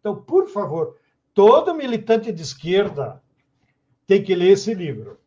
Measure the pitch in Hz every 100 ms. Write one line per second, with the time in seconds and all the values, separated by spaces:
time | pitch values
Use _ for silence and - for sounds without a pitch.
0 | 214 196 - 359 370 208 175 165 156 -
1 | _ _ _ - 208 277 320 320 269 226
2 | 214 226 226 170 156 - 160 190 202 143
3 | 120 - _ _ _ _ _ _ _ _
4 | - 196 196 180 180 196 208 202 165 110
5 | 104 -